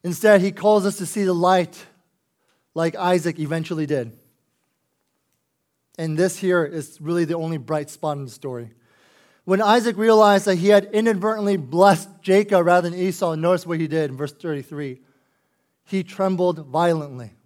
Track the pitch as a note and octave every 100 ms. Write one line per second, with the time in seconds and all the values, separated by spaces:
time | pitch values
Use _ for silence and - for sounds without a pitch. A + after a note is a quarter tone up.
0 | F3+ E3 G#3+ G3+ F#3+ F#3+ G3+ G#3+ F#3+ -
1 | F3 G#3 F#3+ F3 F3 F#3 E3+ - - _
2 | _ _ _ _ _ _ _ D#3+ E3 D#3+
3 | F3+ F3+ E3 D#3+ D3 E3 E3 D#3+ D3 C#3+
4 | A#2 A2 _ _ _ _ _ _ _ _
5 | _ _ _ _ _ _ _ _ _ -
6 | D#3+ D#3 F#3 F#3 F#3+ F3+ D3+ D#3 C3+ -
7 | D#3 E3+ D#3+ E3+ D#3+ D#3+ A#2+ D#3 D3 -
8 | D#3 C#3+ C3+ A2 C#3 B2 A#2 _ _ _
9 | _ _ _ _ - F#3+ G#3+ A#3+ A3+ F#3+
10 | A3 A3 G#3 G3 G3+ F3+ G3 G#3 G3+ G#3
11 | A3+ G3+ G#3 A3 G3+ G3 C3 E3 G3 F3
12 | - - - G3 G#3 F#3+ F3 F3+ F3 F3+
13 | F#3 F3 F3+ D#3+ E3 F3+ F3 D#3+ D#3+ D#3+
14 | D3+ C3 C#3+ _ E3+ D3 C3+ D3 C#3+ B2+
15 | _ _ _ _ _ _ _ _ _ F#3+
16 | F3 - F#3+ F#3 F3+ D#3+ C#3+ D3+ F3 D#3+
17 | D3 B2+ A2+ _